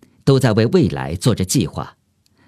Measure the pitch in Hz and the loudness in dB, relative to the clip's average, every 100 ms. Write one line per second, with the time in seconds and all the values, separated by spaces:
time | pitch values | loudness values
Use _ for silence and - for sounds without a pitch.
0 | _ _ - 135 123 107 107 185 110 69 | _ _ 0 2 2 2 2 2 0 -2
1 | 67 85 - 98 92 139 82 - - - | -8 -4 -2 -2 -2 -2 -2 -6 -12 -16
2 | _ _ _ _ | _ _ _ _